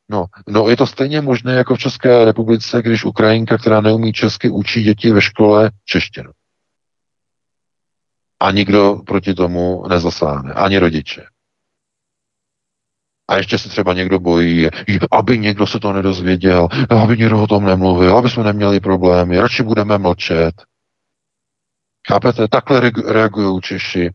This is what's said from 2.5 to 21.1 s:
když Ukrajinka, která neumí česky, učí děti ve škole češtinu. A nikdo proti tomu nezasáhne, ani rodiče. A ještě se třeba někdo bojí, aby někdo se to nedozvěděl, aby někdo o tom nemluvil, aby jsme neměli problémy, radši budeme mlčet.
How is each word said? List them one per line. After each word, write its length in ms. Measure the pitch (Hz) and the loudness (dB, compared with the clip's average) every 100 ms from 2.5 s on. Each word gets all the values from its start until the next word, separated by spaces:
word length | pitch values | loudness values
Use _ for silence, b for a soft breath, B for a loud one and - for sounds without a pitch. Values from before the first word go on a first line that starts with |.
| 113 - 120 | -2 0 -2
když 240 | 113 110 107 | 0 -2 -2
Ukrajinka, 520 | 107 110 113 110 113 | 0 2 2 0 -2
která 240 | 113 107 | 2 2
neumí 320 | 107 113 113 | 2 2 0
česky, 360 | 107 110 - 117 | -2 -2 -2 -4
učí 340 | 101 98 120 | -2 -4 0
děti 280 | 107 107 117 | 0 2 2
ve 100 | 104 | 2
škole 500 | - - 107 104 110 - - | 2 2 4 4 2 -2 -6
češtinu. 460 | 87 - - - _ _ _ _ _ _ _ _ _ _ _ _ _ _ _ _ _ _ _ _ - | -4 -4 -10 -18 _ _ _ _ _ _ _ _ _ _ _ _ _ _ _ _ _ _ _ _ -4
A 120 | 98 | -2
nikdo 500 | 101 95 101 101 101 - | 0 2 4 2 0 -4
proti 280 | 98 98 | -4 -4
tomu 540 | 92 87 90 90 90 95 | -2 -2 -2 -4 -4 -2
nezasáhne, 680 | 87 85 - 78 71 67 | -2 -2 -2 -4 -4 -8
ani 240 | - 98 98 | -4 0 2
rodiče. 480 | 87 78 71 - - _ _ _ _ _ _ _ _ _ _ _ _ _ _ _ _ _ _ _ - | 2 0 -6 -14 -18 _ _ _ _ _ _ _ _ _ _ _ _ _ _ _ _ _ _ _ -4
A 100 | 98 | -4
ještě 200 | - 113 | -2 -6
se 120 | - | -4
třeba 240 | - 92 | -4 -2
někdo 260 | 92 92 95 | -2 0 0
bojí, 480 | 87 85 85 85 80 B - 98 90 | 0 2 2 2 0 B -4 -2 0
aby 280 | 90 98 120 | 0 0 0
někdo 280 | 104 101 101 | -2 -2 -4
se 120 | - | -4
to 140 | 104 | -4
nedozvěděl, 760 | 98 95 92 90 92 95 90 85 135 135 113 | -2 -2 -2 -2 0 2 2 2 0 0 2
aby 140 | 107 113 | 2 2
někdo 260 | 113 107 | 2 2
o 40 | 107 | 2
tom 180 | 104 98 | 0 2
nemluvil, 520 | 92 92 90 90 107 | 2 2 4 4 4
aby 120 | 120 | 2
jsme 140 | 120 | 0
neměli 360 | 104 104 101 98 | -2 0 0 0
problémy, 600 | 95 92 90 90 90 90 | 0 0 2 2 2 0
radši 240 | 120 - | 0 -2
budeme 340 | 110 110 104 101 | -2 -2 0 -2
mlčet. 640 | 92 85 - 82 82 - _ _ _ _ _ | -2 -4 -4 -2 -2 -4 _ _ _ _ _